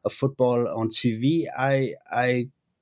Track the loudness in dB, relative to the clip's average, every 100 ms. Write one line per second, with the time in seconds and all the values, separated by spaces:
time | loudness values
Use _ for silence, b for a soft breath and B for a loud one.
0 | -6 -2 -2 2 2 2 0 -2 -2 0
1 | 0 2 2 2 -2 -2 0 0 -2 -6
2 | -6 -2 0 0 -2 _ _ _